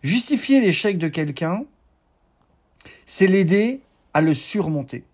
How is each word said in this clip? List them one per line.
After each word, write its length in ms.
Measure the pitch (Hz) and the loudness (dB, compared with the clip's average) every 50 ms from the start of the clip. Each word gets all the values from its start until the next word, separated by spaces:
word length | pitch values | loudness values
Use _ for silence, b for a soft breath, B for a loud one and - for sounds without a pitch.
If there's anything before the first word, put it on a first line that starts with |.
Justifier 580 | - 135 175 247 240 - 302 233 - - 269 269 | -2 -2 -2 -2 0 0 -2 -4 0 2 2 4
l'échec 380 | 240 196 165 - - 208 202 175 | 4 4 0 2 0 -2 -2 -2
de 100 | 156 165 | -4 -4
quelqu'un, 560 | 151 165 156 147 139 - 170 160 170 208 277 - _ _ _ _ _ _ _ _ _ _ _ _ _ _ _ _ _ _ _ _ _ _ B B B B B | -4 -4 -6 -6 -4 -6 -4 -4 -4 -6 -8 -10 _ _ _ _ _ _ _ _ _ _ _ _ _ _ _ _ _ _ _ _ _ _ B B B B B
c'est 220 | B - - 190 190 | B 0 2 4 4
l'aider 540 | 190 196 196 160 180 202 214 233 262 269 _ _ _ _ _ _ _ | 4 4 4 4 2 2 2 0 -2 -6 _ _ _ _ _ _ _
à 60 | 151 | 0
le 140 | 160 160 151 | 2 2 0
surmonter. 720 | 135 - - - 208 185 156 156 147 135 123 - 123 123 _ | 0 -2 -4 -4 -4 -2 -2 -4 -6 -6 -8 -12 -16 -16 _